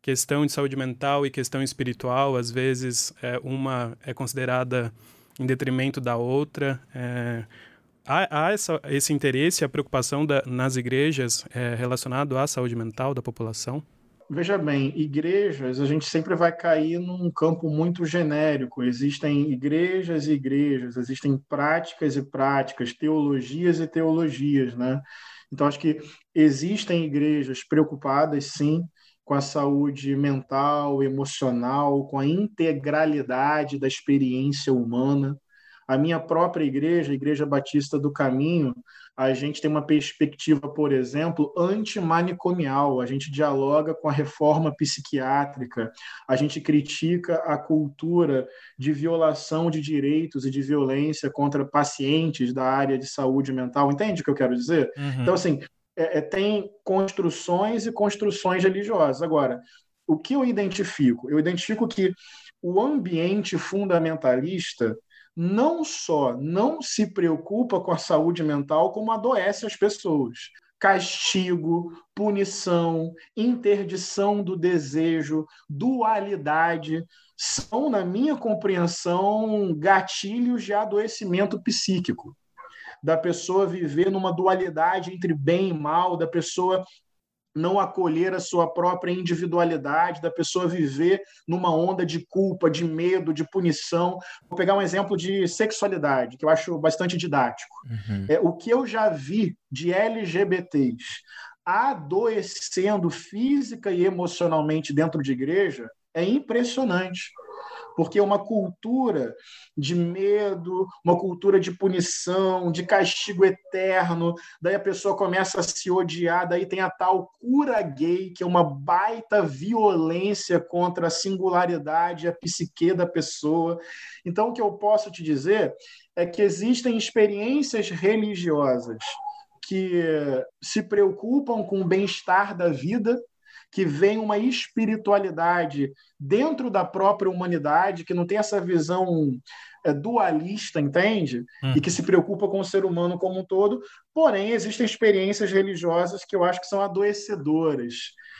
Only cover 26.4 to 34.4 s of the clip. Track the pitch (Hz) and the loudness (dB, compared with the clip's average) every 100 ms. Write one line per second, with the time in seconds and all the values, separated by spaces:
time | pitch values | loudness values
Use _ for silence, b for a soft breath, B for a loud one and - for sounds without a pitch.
26.4 | 151 135 170 208 - 170 160 143 151 151 | 4 4 -2 -4 0 0 0 0 2 0
27.4 | 131 127 - 151 151 139 135 139 151 147 | -2 -8 0 2 2 0 0 2 2 0
28.4 | 139 - 147 160 175 b b b - 143 | -4 -2 0 0 -2 b b b -2 0
29.4 | 139 151 143 143 143 135 139 139 143 135 | 0 -2 2 2 0 -2 -2 0 0 0
30.4 | - 135 143 147 143 139 135 135 139 - | -2 0 2 2 0 0 0 0 -6 -2
31.4 | 131 120 120 139 143 139 139 135 139 175 | -2 0 -2 0 2 0 -2 -2 0 0
32.4 | 208 - 165 143 139 151 156 147 127 127 | -2 0 0 0 0 2 2 0 -2 0
33.4 | 139 151 139 139 135 - - 139 131 127 | 0 0 -2 -2 -2 -2 2 2 4 0